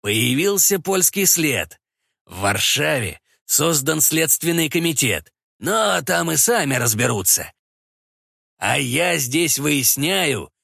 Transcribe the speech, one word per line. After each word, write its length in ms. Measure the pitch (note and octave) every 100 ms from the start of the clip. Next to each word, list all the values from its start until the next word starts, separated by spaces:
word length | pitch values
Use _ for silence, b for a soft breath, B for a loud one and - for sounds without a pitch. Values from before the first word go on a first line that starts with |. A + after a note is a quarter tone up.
появился 800 | G#2+ A2 B2 C3 F#3+ G3+ - G3
польский 460 | F3 F#3+ F3+ - F#3+
след. 540 | - D#3 A2+ D#2+ - _ _ _ _ _
В 100 | F2+
Варшаве 800 | G2 G#2 - C3 D3 D3 - D2 _ _
создан 560 | _ - D#3 D#3 C3+ D#3
следственный 680 | D3+ D#3+ D#3+ - D#3+ E3+ D#3+
комитет, 640 | E3+ E3+ D3+ B2+ E2 - _ _ _
но 420 | - A3 G#3+ F#3
там 280 | C#3 F3 E3+
и 60 | D#3
сами 400 | - E3 D3 C3
разберутся. 760 | A#2+ A2 A#2 A2+ F2+ - - _ _ _ _ _ _ _ _ _ _ _
А 200 | G2+ C3
я 400 | C3 B2 F3 E3+
здесь 400 | B2+ C#3+ E3 -
выясняю 920 | C#3+ C#3+ B2+ - D3 F#3+ E3+ A#2+ C#2+ _